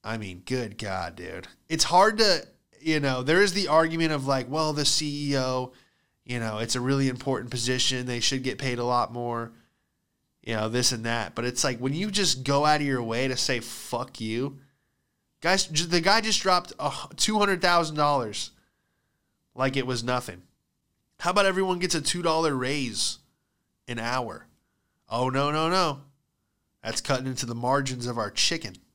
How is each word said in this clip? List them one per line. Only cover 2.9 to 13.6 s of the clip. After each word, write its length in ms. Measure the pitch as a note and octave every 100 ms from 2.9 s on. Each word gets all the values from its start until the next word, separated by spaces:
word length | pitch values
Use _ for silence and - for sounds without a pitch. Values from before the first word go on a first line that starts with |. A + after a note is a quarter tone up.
| D#3
know, 240 | C#3 C3
there 200 | B2+ F3
is 100 | G3+
the 160 | F3+ E3+
argument 440 | D#3 E3 E3 E3
of, 140 | D3 C3+
like, 220 | C3+ A#2+
"Well, 240 | D3+ D#3
the 120 | D3+
C 480 | C#3+ - D3+ D3 C#3+
E 60 | C#3
O, 340 | C3 B2+ B2+ - _ _ _ _
you 160 | - B2
know, 180 | A2+ G#2+
it's 160 | A#2
a 60 | B2
really 280 | B2 C#3 C3+
important 420 | B2 C#3 B2+ A#2+
position. 560 | B2 A#2 B2+ - C3 B2
They 140 | A#2+
should 220 | - C3
get 160 | C3 A2
paid 200 | C3+ A#2+
a 60 |
lot 280 | B2 B2 A#2
more, 400 | A#2+ A#2+ A#2 A#2 - _ _ _ _ _ _ _ _
you 120 | -
know, 140 | A2 A2
this 220 | B2 B2
and 140 | A#2+
that." 320 | A#2 A#2 F#2 -
But 80 |
it's 180 | B2 B2
like, 160 | C#3 A#2
when 140 | C3
you 160 | D3+ G#3
just 320 | G3 F3 C3
go 220 | C3 C#3+
out 160 | D3+ D3+
of 60 | C#3+
your 160 | B2+
way 260 | A2+ A#2 C3
to 80 | B2+
say, 240 | - B2